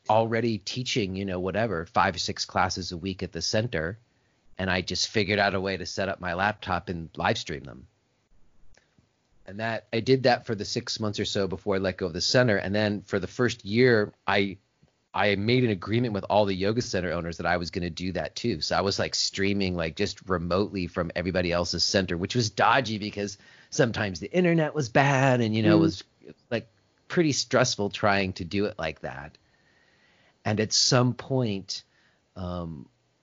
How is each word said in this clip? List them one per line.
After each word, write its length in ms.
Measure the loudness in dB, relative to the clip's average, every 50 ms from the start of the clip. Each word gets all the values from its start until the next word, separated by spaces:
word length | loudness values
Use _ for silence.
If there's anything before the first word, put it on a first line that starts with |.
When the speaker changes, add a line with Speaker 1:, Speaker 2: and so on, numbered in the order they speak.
| _ 4
Speaker 1:
already 500 | 4 4 4 2 2 0 0 0 0 -2
teaching, 580 | -6 -8 -8 -6 -4 -2 -2 0 0 -2 -2
you 80 | -4 -4
know, 160 | -4 -2 -2
whatever, 440 | -2 -2 0 0 0 0 -2 -4 -4
five 280 | -2 2 2 2 2 2
or 40 | -2
six 260 | -4 -6 -6 -6 -6
classes 480 | -4 0 0 0 0 0 -4 -8 -8
a 40 | -8
week 260 | -6 -6 -6 -6 -6
at 100 | -8 -8
the 100 | -6 -6
center. 560 | -4 -2 0 0 0 -2 -2 -4 -4 -4 -6 -10 _ _ _ _ _ _ _ _ _ -16 -8
And 140 | -4 -2 0
I 120 | 0 0
just 260 | -2 -2 -4 -4 -4 -2
figured 300 | 0 0 2 2 2 2
out 140 | 2 2 2
a 60 | 0
way 160 | -2 -4 -4
to 100 | -6 -8
set 220 | -8 -6 -4 -4 -4
up 120 | -4 -4
my 140 | -6 -6 -2
laptop 540 | 0 0 0 0 -2 -4 -4 -4 -4 -4 -6
and 200 | -8 -8 -10 -10 -6
live 220 | -2 -2 -2 -2 -2
stream 260 | -4 -8 -10 -10 -10
them. 220 | -14 -16 -18 -20 -20 _ _ _ _ _ _ _ _ -20 -20 -20 _ _ _ -20 -20 -20 _ _ _ _ _ _ _ _ _ _ _ _ _ _
And 140 | -14 -8 -6
that, 260 | -4 -4 -4 -6 -6 _
I 80 | -4 0
did 220 | 2 4 4 6
that 240 | 6 6 4 4 2
for 80 | -2 -4
the 100 | -4 -4
six 340 | -4 -6 -6 -4 -6 -4 -4
months 200 | -4 -4 -2 -2
or 40 | -4
so 200 | -2 0 -2 -2
before 280 | -2 -4 -4 -2 -2 0
I 40 | 0
let 200 | 0 -2 -2 -2
go 80 | -4
of 60 | -4 -4
the 60 | -2
center. 360 | 0 2 4 4 6 4 4
And 180 | 2 0 0 0
then 280 | 0 0 0 -2 -4
for 160 | -4 -4 -4 -4
the 80 | -4
first 380 | -4 -2 0 0 0 0 -4 -6
year, 480 | -2 2 4 6 6 6 4 2 0 -4 _ -2
I, 300 | 0 2 2 0 0 -4 -10 _ _ _ _ _ _ _ _ _ _
I 220 | -2 0 2 2 2
made 280 | 2 2 2 2 4 4
an 60 | 2
agreement 440 | 0 -2 -2 -2 0 0 0 0 -2
with 100 | -4 -2 2
all 160 | 2 4 4
the 80 | 2 0
yoga 260 | 0 0 0 0 -2
center 320 | -2 -2 -2 -2 -2 -2
owners 240 | -4 -4 -4 -6 -6
that 100 | -4 -2
I 120 | 0 0 0
was 120 | -2 -4
gonna 200 | -6 -4 -6 -6
do 220 | -6 -6 -6 -4
that 220 | -4 -4 -6 -6 -6
too. 260 | -4 -4 -4 -2 -2
So 140 | -2 -2 0
I 40 | 0
was, 180 | 0 0 0 -2
like, 160 | -2 -2 -2
streaming, 640 | -2 -4 -2 -2 -2 0 0 0 0 0 0 -2
like, 200 | -2 -2 -4 -2
just 300 | -4 -4 -4 -4 -8 -6 -4
remotely 580 | -2 -2 -2 0 0 0 0 -2 -2 -4 -6
from 240 | -4 -2 -4 -4 -4 -4
everybody 380 | -4 -2 -2 0 0 0 2
else's 320 | 0 0 0 -2 -2 -2 0
center, 320 | 2 2 2 2 0 -2
which 180 | -4 -4 -2 0
was 140 | -2 -2 0
dodgy 460 | 0 2 4 4 4 2 2 -2 -4 -6
because 380 | -6 -6 -6 -6 -6 -6 -8 -12 -18 -20 -20 -20 -18 _
sometimes 480 | 0 2 2 2 2 -2 -2 -4 -4 -6
the 140 | -6 -2
internet 420 | 0 2 4 4 4 2 2 0 -2
was 140 | -4 -2 2
bad 520 | 4 4 4 6 4 4 4 4 4 4
and, 140 | 2 2 2
you 80 | 4
know, 140 | 4 6 6
Speaker 2:
Mm. 40 | 6
Speaker 1:
it 20 |
was, 220 | 6 4 0 -2 -10 _ _ _ -20 -20 -20 _ _ -4
like, 160 | -4 -4 -4 -6 _ _ _ _ _ _ _ -2
pretty 240 | 2 2 2 4
stressful 580 | 2 0 0 2 4 4 4 4 2 0 -2 -2
trying 420 | -2 0 2 2 4 4 2 0 -2
to 100 | -6 -6
do 200 | -4 -2 -2 -2
it 140 | -2 -2 -4
like 220 | -6 -6 -6 -6
that. 340 | -10 -10 -10 -10 -12 -16 -18 _ _ _ _ _ _ _ _ _ _ _ _ _ _ _ _ _ _ _ _ _ -4
And 120 | -2 0 0
at 140 | 0 2
some 400 | 2 2 4 6 6 6 6 4
point, 680 | 2 -2 -4 -2 -2 0 0 0 -2 -4 -6 -8 -12 -12 -14 _ _ _ _ _ _ _ _ _ -12
um, 540 | -10 -8 -6 -6 -6 -6 -8 -10 -12 -16 -20 _ _ _ _ _ _